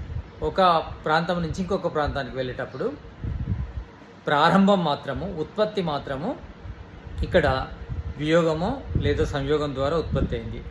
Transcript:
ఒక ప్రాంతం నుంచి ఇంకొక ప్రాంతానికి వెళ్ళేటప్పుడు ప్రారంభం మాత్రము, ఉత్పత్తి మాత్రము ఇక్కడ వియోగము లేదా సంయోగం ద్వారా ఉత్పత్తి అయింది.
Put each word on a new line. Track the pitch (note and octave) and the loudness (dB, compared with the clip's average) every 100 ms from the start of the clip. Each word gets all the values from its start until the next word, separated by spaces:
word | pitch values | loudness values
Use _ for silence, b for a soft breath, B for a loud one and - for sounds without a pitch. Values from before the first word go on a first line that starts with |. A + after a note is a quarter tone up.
| - - - - | -8 -8 -10 -6
ఒక | D#3 E3+ F3+ E3 - - D#3 | -2 4 6 6 2 -4 2
ప్రాంతం | D#3+ E3+ F3 | 2 2 0
నుంచి | E3 D3 | -2 -4
ఇంకొక | F3+ G3 E3+ | -2 -2 0
ప్రాంతానికి | D#3 C#3+ C#3 B2 B2+ | 0 0 -2 -4 -4
వెళ్ళేటప్పుడు | B2+ B2 A#2 C3 G#3+ D4 - - - - - - - - - - - - - | -4 -6 -8 -4 -4 -6 -14 -10 -6 -4 -2 -4 -4 -8 -12 -14 -20 -8 0
ప్రారంభం | C#3+ E3 F#3+ G3 G3 | 4 6 6 6 6
మాత్రము, | D#3+ C#3 C#3 C3 F#3 E3+ | 2 -2 -4 -6 -6 -6
ఉత్పత్తి | D3+ - G#3+ G#3 | -4 -2 0 0
మాత్రము | E3+ C#3 C3+ C3+ F#3+ E4+ - - - - - - - - | -2 -2 -4 -6 -6 -6 -12 -16 -14 -14 -16 -16 -12 -6
ఇక్కడ | - F#3 D3 C3 C#3 - - - - - | 2 4 4 2 -2 -8 -8 -6 -6 -2
వియోగము | D3+ E3 E3 D#3 F#3+ C4+ - B2 | 4 4 4 2 0 -2 -2 0
లేదా | C#3 D3 D3+ | 2 2 0
సంయోగం | C#3+ C3+ D3+ D3 C3 | 0 0 0 0 0
ద్వారా | C#3 E3 | 0 0
ఉత్పత్తి | - C3+ C3+ A#2+ | 0 0 0 -2
అయింది. | A2 A#2+ - | -6 -10 -12